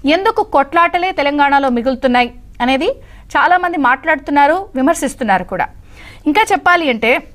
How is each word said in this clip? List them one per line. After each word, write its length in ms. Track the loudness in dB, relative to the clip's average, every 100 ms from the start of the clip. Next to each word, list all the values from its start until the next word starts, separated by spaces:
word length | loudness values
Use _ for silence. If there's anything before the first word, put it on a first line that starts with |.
| 0
ఎందుకు 380 | 0 0 -2
కొట్లాటలే 680 | 0 0 0 0 0 0 -4
తెలంగాణలో 580 | -2 -2 0 2 2 0
మిగులుతున్నాయి 640 | 0 -2 -2 0 0 0 -6 -20 -6
అనేది 280 | -2 0 -2 -4 -14 -20 -4 0
చాలామంది 400 | 2 2 0 0
మాట్లాడుతున్నారు, 920 | 0 0 -2 -4 0 2 2 2 -4 -2
విమర్శిస్తున్నారు 680 | 0 0 -4 -4 -2 -2
కూడా. 240 | -2 -6 -6 -10 -20 -20 -20 -6 -2
ఇంకా 180 | 0 0
చెప్పాలి 380 | 0 2 0 0
అంటే 340 | -2 0 -2 -4